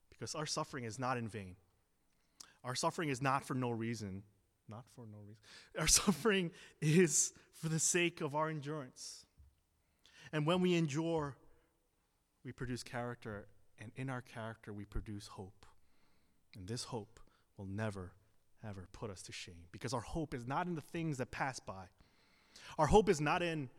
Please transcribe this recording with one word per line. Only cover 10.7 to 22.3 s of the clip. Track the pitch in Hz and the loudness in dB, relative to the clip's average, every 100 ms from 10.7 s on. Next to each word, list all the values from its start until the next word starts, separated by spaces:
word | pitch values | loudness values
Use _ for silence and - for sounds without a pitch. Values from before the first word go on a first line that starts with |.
| 170 | 6
endure, | 160 143 165 165 143 - - - _ _ _ _ _ _ _ _ | 4 2 2 2 0 -6 -18 -20 _ _ _ _ _ _ _ _
we | 131 | -12
produce | - 127 120 | -6 -4 -4
character, | - 123 120 117 117 104 110 - - - | -4 -4 -4 -6 -8 -10 -12 -20 -20 -16
and | 107 - | -14 -8
in | 131 | -6
our | 127 | -6
character, | - 123 113 110 - | -8 -8 -8 -8 -10
we | 104 98 | -10 -6
produce | 107 107 101 - | -6 -6 -8 -10
hope. | - 95 - - - - - - _ _ _ _ - | -12 -14 -16 -20 -20 -20 -20 -20 _ _ _ _ -12
And | 92 | -8
this | 117 - | -6 -6
hope | 120 101 - - _ _ - | -8 -8 -16 -20 _ _ -12
will | 98 | -6
never, | 101 110 98 90 - _ _ _ - 113 | -4 -2 -4 -10 -14 _ _ _ -16 -12
ever | 98 90 | -12 -12
put | - 113 | -10 -10
us | 92 | -10
to | - | -12
shame, | - - 85 85 | -12 -12 -16 -16
because | - 120 | -8 -4
our | 123 | -4
hope | - 165 147 | -4 -4 -4
is | 131 120 | -4 -4
not | 147 180 | -2 -2
in | 165 | -4
the | |
things | - 170 165 131 | -6 -4 -2 -2
that | 117 | -4
pass | - 143 123 | -2 -4 -4
by. | - 95 92 - - _ _ | -10 -12 -14 -20 -20 _ _